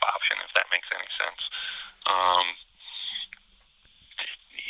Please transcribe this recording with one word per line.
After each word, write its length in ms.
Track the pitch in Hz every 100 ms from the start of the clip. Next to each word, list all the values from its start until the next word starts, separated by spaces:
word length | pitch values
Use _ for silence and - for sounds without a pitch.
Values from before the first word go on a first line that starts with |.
| -
option, 320 | 95 - 92 90
if 80 |
that 160 | - -
makes 160 | 90 -
any 160 | 95 92 -
sense. 240 | 92 87 - - - - - - -
Um, 400 | 95 92 90 90 85 - - - - - - - - _ - _ _ _ - - - - - _ - -